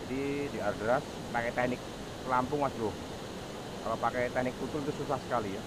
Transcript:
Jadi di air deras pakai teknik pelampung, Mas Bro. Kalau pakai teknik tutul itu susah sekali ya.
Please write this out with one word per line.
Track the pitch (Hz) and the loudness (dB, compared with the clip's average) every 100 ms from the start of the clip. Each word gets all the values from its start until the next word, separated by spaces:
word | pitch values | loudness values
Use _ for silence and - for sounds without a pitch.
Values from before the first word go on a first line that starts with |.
Jadi | 127 131 139 143 143 | -2 -2 0 0 0
di | 107 | 0
air | 98 92 | 0 2
deras | 107 131 156 - - 117 | 4 4 2 -8 -2 0
pakai | 117 | 0
teknik | 120 123 123 - - - - | 2 2 2 -4 -8 -8 -6
pelampung, | 127 127 127 147 | 2 2 4 2
Mas | 139 113 | 2 2
Bro. | 110 92 - - - - - - - - | 0 0 -6 -8 -6 -8 -8 -8 -6 -4
Kalau | - 110 | -2 2
pakai | 117 120 123 | 2 4 2
teknik | 127 127 123 | 2 0 0
tutul | 131 156 143 | -2 -2 -2
itu | 143 | -2
susah | 135 139 | 0 0
sekali | - 123 107 | 2 0 2
ya. | 101 | -4